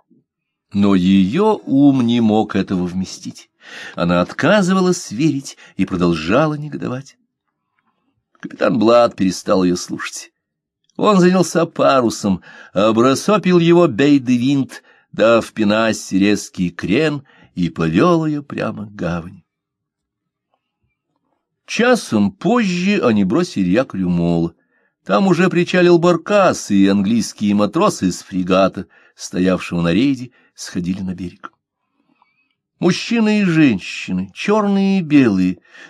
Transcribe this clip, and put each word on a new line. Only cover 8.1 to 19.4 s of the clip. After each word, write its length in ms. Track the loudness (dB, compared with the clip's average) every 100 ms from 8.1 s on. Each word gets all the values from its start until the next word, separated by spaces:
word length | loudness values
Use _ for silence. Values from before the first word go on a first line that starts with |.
| _ _ _ -16
Капитан 320 | -4 -2 2
Блад 380 | 4 4 2 0
перестал 480 | -2 -2 -2 0
её 120 | 2 -2
слушать. 560 | -6 -10 -10 -14 -18 _ _ _ _ _ _ -2
Он 220 | 2 4
занялся 460 | 4 2 0 -2 -2
парусом, 800 | 0 2 2 0 -2 -2 -4 -6 -20 -8
обрасопил 840 | -2 2 4 2 2 0 0 2 2
его 300 | 4 4 4
бей-де-винт, 960 | 2 2 2 2 0 0 0 -2 -10 -20 _ _
дав 400 | 0 2 2 0
пенассе 680 | -2 0 2 0 -4 -4 0
резкий 500 | 2 0 -4 -6 -6
крен, 540 | -4 -2 0 0 -4 -10 _ _ -6
и 140 | -4
повёл 580 | -2 -2 2 2 2 0
её 160 | -4
прямо 420 | -8 -8 -8 -8 -14
к 80 |
гавани. 540 | -10 -6 -6 -10 -18